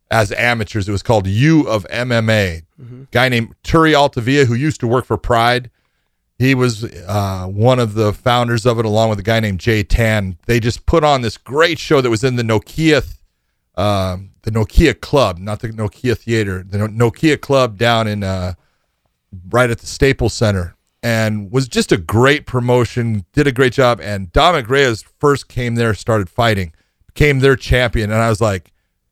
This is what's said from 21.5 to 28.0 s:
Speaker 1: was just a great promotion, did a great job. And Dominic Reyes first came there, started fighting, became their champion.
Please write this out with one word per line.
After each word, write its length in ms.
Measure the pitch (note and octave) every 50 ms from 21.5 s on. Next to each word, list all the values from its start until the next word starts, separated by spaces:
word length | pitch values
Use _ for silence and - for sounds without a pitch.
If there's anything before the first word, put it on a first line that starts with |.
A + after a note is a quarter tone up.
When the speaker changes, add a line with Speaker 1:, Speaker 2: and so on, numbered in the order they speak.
Speaker 1:
was 160 | A2 C3+ C3+
just 240 | A#2+ - A3+ A3+ -
a 60 | F3
great 500 | G#2+ E2 - - A2 B2 C3+ D3 D3 -
promotion, 800 | - - B2 A#2+ B2 B2 B2 A#2+ - - B2 A#2 A#2 A2 G#2 - - _
did 160 | C#3+ D3 C#3+
a 40 | B2
great 200 | C3 C3+ B2+ B2
job. 280 | - C3 A#2+ A#2+ F#2+
And 320 | D2 G#2 G#2 G2 G2 E2+ -
Dominic 380 | C#3 D3 F3 F3 D3+ A#2 G#2
Reyes 340 | C3 C#3 C#3 B2 A2+ - - _ _ _
first 300 | - D3 C#3+ C3 - -
came 260 | - B2+ B2 A#2+ A#2
there, 180 | A#2 A#2 A2+ G#2
started 380 | - - - A2+ G#2+ F#2+ E2+
fighting, 420 | - - A#2 A2+ G#2+ G2 F#2 E2 - _ _ _ _ _ _ _
became 320 | _ - D3+ D3 C#3 C3
their 160 | C3 C#3 C3+
champion. 560 | - - - C#3+ B2 B2+ A2+ - A#2